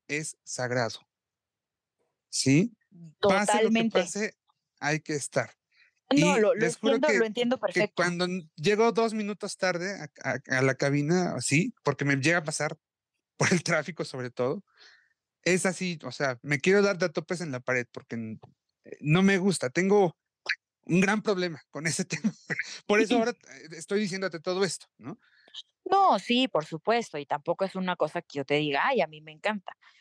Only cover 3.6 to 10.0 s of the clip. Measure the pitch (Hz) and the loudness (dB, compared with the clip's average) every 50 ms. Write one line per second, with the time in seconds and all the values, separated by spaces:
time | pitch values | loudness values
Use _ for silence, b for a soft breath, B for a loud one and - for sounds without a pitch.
3.6 | 220 220 226 226 226 226 - 190 180 175 - 202 214 190 - _ _ _ _ _ | 4 4 2 2 2 2 0 0 0 0 -4 -6 -6 -6 -8 _ _ _ _ _
4.6 | _ _ _ - - 143 151 156 - - 156 139 - - - 139 117 - - _ | _ _ _ -6 -4 -2 -2 -2 -4 -4 -6 -6 -6 -4 -4 -4 -4 -4 -8 _
5.6 | _ b b b b b b _ _ - 262 285 302 - 277 240 214 202 170 - | _ b b b b b b _ _ 0 2 4 4 4 4 4 4 4 4 2
6.6 | 220 170 - - - 220 277 277 254 302 214 - 226 220 202 240 240 240 254 254 | 0 -2 -2 0 0 2 2 4 4 2 2 2 2 0 -2 -2 -2 -2 -2 -2
7.6 | - 190 170 - 208 202 - - 175 180 175 170 180 180 180 190 160 - _ - | -2 -2 0 0 0 0 0 0 0 0 0 -2 -2 -2 -4 -6 -8 -12 _ -2
8.6 | 147 190 208 202 226 233 202 226 226 226 214 220 208 202 208 - - 190 - - | 0 2 4 4 4 4 4 2 0 0 0 -4 -4 -6 -6 -8 -8 -10 -6 -2
9.6 | - 185 175 170 175 196 202 - | -2 -2 0 -2 -4 -6 -8 -8